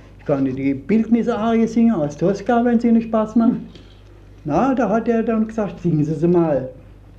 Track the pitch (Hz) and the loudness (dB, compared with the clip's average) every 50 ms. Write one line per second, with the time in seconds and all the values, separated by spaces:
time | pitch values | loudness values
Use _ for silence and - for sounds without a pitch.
0 | - - - - - - 147 135 135 135 127 131 135 139 139 135 - - 202 226 | -20 -20 -20 -12 -4 -2 -2 0 0 -2 -2 -2 -2 -2 -2 -4 -2 0 0 0
1 | 220 220 233 233 214 233 226 202 214 233 226 226 226 220 - 240 226 233 226 175 | 2 2 2 0 2 0 -2 -2 0 0 2 2 0 0 2 2 2 2 2 0
2 | 147 147 147 - 165 180 196 - - - 240 233 240 240 240 226 - 233 226 226 | -2 -4 -4 -2 -2 -2 -2 -2 -2 0 0 2 2 2 2 2 2 2 2 2
3 | - - - 220 214 214 - 233 226 - - - - - - - - - - - | 2 0 -2 -2 -2 0 0 2 2 2 0 -2 -6 -12 -18 -20 -20 -20 -20 -20
4 | - - - - - - - - - 151 143 170 233 269 254 226 240 190 202 233 | -20 -20 -20 -20 -20 -20 -20 -12 -6 -2 0 2 2 2 0 0 0 0 0 0
5 | 226 240 233 226 214 226 220 220 220 220 - - 208 180 - - - 170 151 151 | 0 0 0 0 0 0 0 -2 -2 -2 -2 -4 -4 -6 -6 -4 -2 0 0 0
6 | 143 143 160 143 160 175 180 175 165 160 147 127 127 127 - - - - - - | 0 -2 -2 0 2 2 4 4 2 2 0 -2 -2 -6 -12 -16 -20 -20 -20 -20
7 | - - - | -20 -20 -20